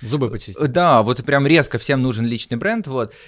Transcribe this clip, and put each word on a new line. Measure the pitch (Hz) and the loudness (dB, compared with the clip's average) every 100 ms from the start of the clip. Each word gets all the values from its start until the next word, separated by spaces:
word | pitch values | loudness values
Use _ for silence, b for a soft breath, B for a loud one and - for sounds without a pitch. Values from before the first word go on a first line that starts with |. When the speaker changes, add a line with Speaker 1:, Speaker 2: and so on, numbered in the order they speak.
Speaker 1:
Зубы | 117 147 123 | -6 -2 -2
почистить. | 110 - 95 | -4 -10 -4
Speaker 2:
Э, | 147 | -2
да, | 123 175 123 | 2 4 4
вот | 107 123 | 4 0
прям | 120 139 139 | 0 2 4
резко | 165 135 117 | 4 2 -2
всем | - 135 | -2 0
нужен | 127 110 117 | 0 0 -2
личный | 117 - 117 | -4 -6 -6
бренд, | 196 226 160 | -4 -4 -4
вот. | 131 110 B | -6 -6 B